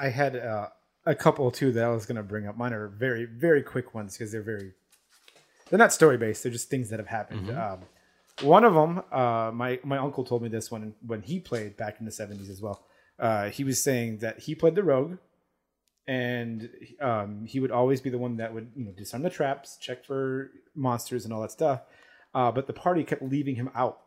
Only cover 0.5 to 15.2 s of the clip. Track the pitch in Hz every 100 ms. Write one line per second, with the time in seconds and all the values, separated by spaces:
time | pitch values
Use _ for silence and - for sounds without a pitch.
0.5 | 107 101 - _ _ - 143 160 147 127
1.5 | - 139 117 117 117 107 117 101 107 104
2.5 | 107 120 113 107 101 131 117 117 117 170
3.5 | 147 117 131 - 113 101 - 110 110 104
4.5 | 107 98 95 _ _ _ _ _ - _
5.5 | _ - 196 220 - 160 123 110 107 131
6.5 | 117 - 135 113 110 104 113 104 110 95
7.5 | 120 107 92 - _ _ _ _ - 139
8.5 | 180 233 160 156 175 - 131 123 117 113
9.5 | 117 123 127 139 139 139 135 127 120 117
10.5 | 110 - 113 107 107 120 113 107 185 -
11.5 | 120 107 101 107 - 110 - 104 104 98
12.5 | 95 104 98 _ _ _ - 117 110 101
13.5 | 101 139 123 - 127 117 107 113 110 -
14.5 | - 165 165 185 135 151 180